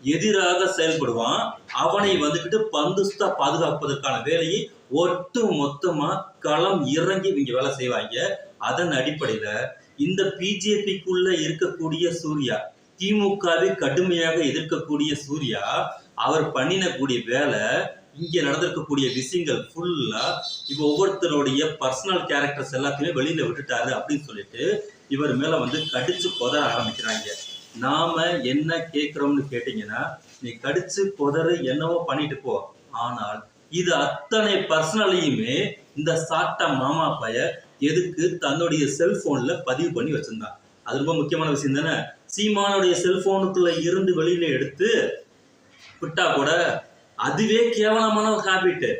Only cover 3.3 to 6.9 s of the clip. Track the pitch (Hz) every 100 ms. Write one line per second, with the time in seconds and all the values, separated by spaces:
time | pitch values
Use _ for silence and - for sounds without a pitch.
3.3 | - 143 165 156 147 147 139 135 135 147
4.3 | 165 165 202 - - - 139 175 180 -
5.3 | 240 214 147 139 143 185 156 160 190 -
6.3 | - 156 151 185 185 131